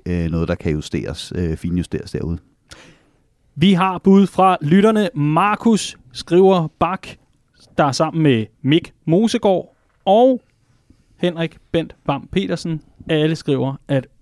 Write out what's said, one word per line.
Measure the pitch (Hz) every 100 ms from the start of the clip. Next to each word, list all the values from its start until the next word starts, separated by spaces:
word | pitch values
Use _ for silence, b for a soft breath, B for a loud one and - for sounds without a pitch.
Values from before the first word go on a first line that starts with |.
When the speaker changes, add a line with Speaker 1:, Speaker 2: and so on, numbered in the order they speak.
| 90
Speaker 1:
øh, | 87 82
noget, | 82 82
der |
kan | 85 87
justeres, | 76 - 78 - - - -
øh, | 85 80
finjusteres | 87 87 82 76 -
derude. | - 80 80 - _ _ B B B B B _ _ _ 139
Speaker 2:
Vi | 185
har | 180 190 175
bud | 196 196 196
fra | - 185 180
lytterne. | 147 190 214 220 196
Markus | 147 147 160 202 214 226 214 - - _
skriver, | - - 170 190 185 160 -
Bak, | 170 185 - - _ _ _ _ _ -
der | 147
er |
sammen | 123 156 165
med | 151 117 104 _
Mick | 131 165 - _
Mosegaard | - 170 226 233 208 175 - _ _ _
og | - 214 254 254 - _ _ _ _ _ _ _
Henrik | 180 165 165 - _
Bent | 170 151 - -
Vam | 139 -
Petersen. | 185 190 170 175 156 - - -
Alle | 156 156 156
skriver, | - 135 127 139 -
at | 135 - _